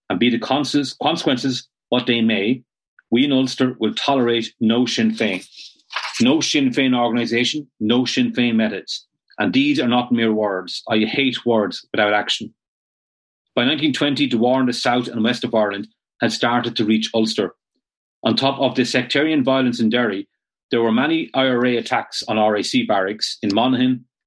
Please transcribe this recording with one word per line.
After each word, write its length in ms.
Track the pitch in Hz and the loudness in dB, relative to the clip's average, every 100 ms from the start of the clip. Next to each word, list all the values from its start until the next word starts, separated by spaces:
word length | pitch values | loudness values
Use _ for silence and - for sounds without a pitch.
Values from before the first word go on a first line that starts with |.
| - | -8
and 100 | 104 | 0
be 120 | 120 | 2
the 80 | 113 | 0
conse-, 580 | - 135 139 143 131 - | -2 -2 0 -2 -4 -4
consequences 680 | 147 170 156 123 135 123 - _ _ | -2 -2 0 0 -2 -4 -8 _ _
what 160 | 123 123 | -2 0
they 160 | 117 | 2
may, 400 | 113 101 104 135 - _ _ _ _ | 2 2 0 -2 -6 _ _ _ _
we 140 | 120 | 0
in 80 | 143 | 2
Ulster 440 | 131 131 - 127 120 | 2 0 0 -2 0
will 160 | 107 | -4
tolerate 580 | 110 - 139 120 117 113 - | -2 0 2 2 0 -4 -2
no 260 | 110 113 | 2 2
Sinn 280 | 120 - 110 | 2 0 0
Féin. 340 | 110 107 92 - - - - _ - - - | 0 -2 -4 -10 -20 -20 -20 _ -10 -10 0
No 200 | 117 156 | 2 2
Sinn 300 | - 151 135 | 0 0 0
Féin 260 | 131 135 123 | 2 2 2
organisation, 720 | 120 120 117 117 123 151 - _ | 0 0 0 0 -2 -4 -10 _
no 260 | 107 120 | 0 2
Sinn 280 | 120 - 120 | 2 0 0
Féin 240 | 120 120 110 | 0 0 2
methods. 500 | 110 98 - - - _ _ - | 0 -4 -10 -14 -14 _ _ -4
And 140 | 98 | 0
these 260 | 127 143 147 | 2 2 2
are 100 | 123 | 2
not 240 | 123 123 | 0 0
mere 200 | 117 113 | 0 2
words. 500 | 107 104 95 92 - - | 0 0 -4 -6 -12 -2
I 100 | 110 | 0
hate 460 | 107 - 135 117 120 | 0 0 -2 -2 0
words 400 | 113 98 - - | 2 0 -4 -6
without 200 | - 104 | 0 2
action." 400 | 104 104 - 110 - _ _ _ _ _ _ _ _ _ | 2 -2 -6 -8 -14 _ _ _ _ _ _ _ _ _
By 100 | - | -2
nineteen 280 | 123 151 156 | 0 0 -2
twenty, 340 | 127 147 139 135 | 0 -2 0 0
the 120 | 110 | 2
war 220 | 123 131 | 2 2
in 60 | 127 | 0
the 60 | |
south 360 | 120 123 123 120 | 0 0 0 -2
and 140 | 113 | -2
west 220 | 113 123 | -2 -2
of 100 | 120 | -2
Ireland 340 | 113 104 101 110 _ _ _ | 0 0 -2 -10 _ _ _
had 120 | 113 | -2
started 420 | - 120 120 117 117 | 0 0 0 -2 -2
to 80 | |
reach 260 | 110 110 110 | 0 2 0
Ulster. 400 | 113 110 - 95 - _ _ _ _ _ _ | 0 0 0 -4 -6 _ _ _ _ _ _
On 100 | 113 | -2
top 240 | 110 135 135 | 0 0 0
of 160 | 131 | 0
the 100 | 127 | 0
sectarian 600 | 123 127 120 143 156 156 | 0 -2 0 0 2 2
violence 340 | 131 135 127 120 | 2 2 0 0
in 120 | 110 | 0
Derry, 380 | 120 117 98 - _ _ _ _ | 2 0 -2 -8 _ _ _ _
there 120 | 117 | 0
were 100 | 117 | 2
many 380 | 117 147 165 - | 2 2 0 -2
I 120 | - 131 | -2 0
R 200 | 123 123 | 2 2
A 100 | 120 | 0
attacks 460 | 113 117 - - - | -2 -4 -4 -10 -4
on 100 | 110 | 0
R 180 | 107 104 | 2 2
A 60 | |
C 220 | 92 127 | 0 -2
barracks 540 | 113 104 95 107 - - | 0 0 0 -4 -8 -4
in 120 | 104 | -2
Monaghan, 500 | 101 127 127 127 123 - _ | 0 2 2 2 0 -6 _